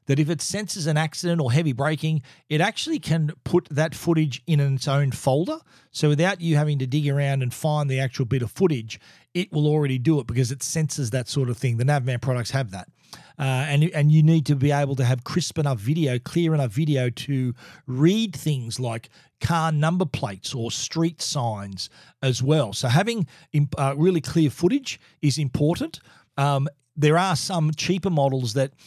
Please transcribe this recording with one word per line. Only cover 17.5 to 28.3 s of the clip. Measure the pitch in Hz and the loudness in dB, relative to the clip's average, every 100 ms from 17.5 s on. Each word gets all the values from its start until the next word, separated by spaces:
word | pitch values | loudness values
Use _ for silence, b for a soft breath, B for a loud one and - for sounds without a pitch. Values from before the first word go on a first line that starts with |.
| 120 B B B | -4 B B B
read | 127 160 214 226 - | 2 4 4 0 -4
things | 160 139 117 113 | -4 -4 -4 -6
like | 127 117 - b b - | -6 -6 -10 b b -6
car | - 170 160 | 0 0 2
number | 151 156 180 | 2 2 2
plates | 165 - 120 98 - | 0 -2 -6 -8 -10
or | 131 117 | -6 -6
street | - - 160 165 165 | -6 -6 -2 -2 -2
signs | - 143 120 104 101 95 - B B B | -6 -4 -4 -4 -8 -10 -12 B B B
as | 131 123 | -2 0
well. | 131 156 113 | 2 2 0
So | - 127 | -2 2
having | 139 208 233 175 B B | 2 2 -2 -4 B B
imp-, | 151 147 - | 0 0 0
uh, | 139 139 | -2 2
really | 175 175 | 2 2
clear | - 165 151 | 0 2 2
footage | - 175 269 - - b b | 2 2 0 -2 -12 b b
is | 151 139 | 0 0
important. | 139 - 147 175 320 - - b b - | -2 0 0 0 -4 -8 -20 b b -2
Um, | 143 139 143 - _ - | 0 0 -2 -6 _ 0
there | 147 165 | 2 4
are | 190 | 2
some | 165 - 180 156 | 0 -2 0 0
cheaper | 156 - 185 196 | 0 -2 -2 0
models | 160 139 | 2 2